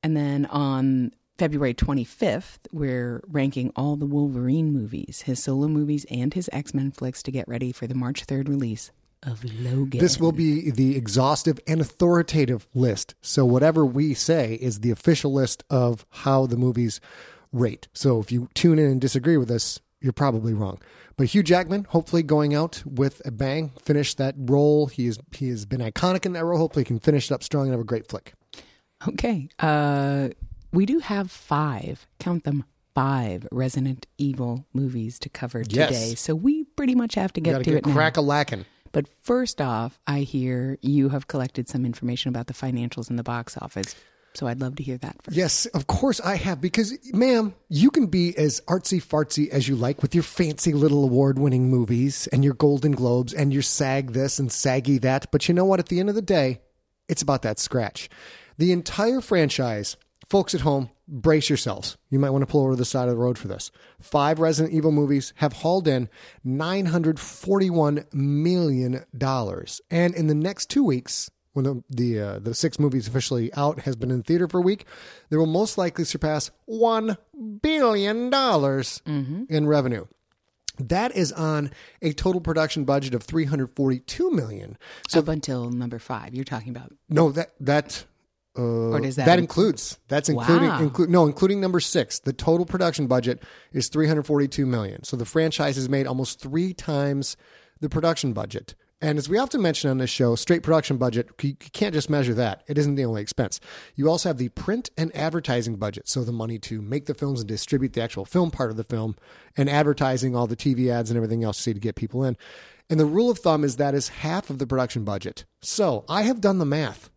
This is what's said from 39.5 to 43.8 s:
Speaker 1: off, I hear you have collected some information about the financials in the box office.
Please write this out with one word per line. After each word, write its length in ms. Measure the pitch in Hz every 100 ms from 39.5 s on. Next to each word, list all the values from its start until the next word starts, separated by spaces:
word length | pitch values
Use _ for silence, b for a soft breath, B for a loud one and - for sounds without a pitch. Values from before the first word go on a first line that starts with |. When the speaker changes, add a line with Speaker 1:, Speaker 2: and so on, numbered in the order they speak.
| -
Speaker 1:
off, 400 | 139 113 120 - -
I 140 | 143
hear 580 | 135 139 127 127 131 135
you 300 | 123 143 135
have 160 | 139 -
collected 400 | 143 127 - 123
some 160 | 131
information 460 | 123 117 120 123 -
about 160 | 123 120
the 80 |
financials 560 | 123 135 123 120 - 113
in 60 | 120
the 60 |
box 340 | 117 120 117 -
office. 340 | - -